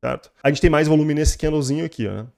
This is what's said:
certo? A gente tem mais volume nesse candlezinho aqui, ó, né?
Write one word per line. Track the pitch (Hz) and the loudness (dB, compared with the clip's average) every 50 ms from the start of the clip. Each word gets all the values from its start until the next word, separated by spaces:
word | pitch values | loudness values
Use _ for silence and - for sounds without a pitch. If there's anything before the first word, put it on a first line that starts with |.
| - | -4
certo? | 123 127 127 _ - _ _ _ | -6 -6 -6 _ -18 _ _ _
A | 143 | 0
gente | 147 139 | 0 4
tem | - 175 | 2 4
mais | 151 147 156 151 | 4 4 4 4
volume | 156 151 151 151 147 | 4 2 2 2 0
nesse | 147 151 143 - - | 0 0 -2 -2 -2
candlezinho | - 156 151 151 143 127 139 156 165 | -4 -2 -2 -2 -2 -2 -4 -4 -6
aqui, | 165 - - 113 101 | -8 -6 -6 -6 -6
ó, | 98 | -6
né? | 101 107 120 _ | -8 -12 -14 _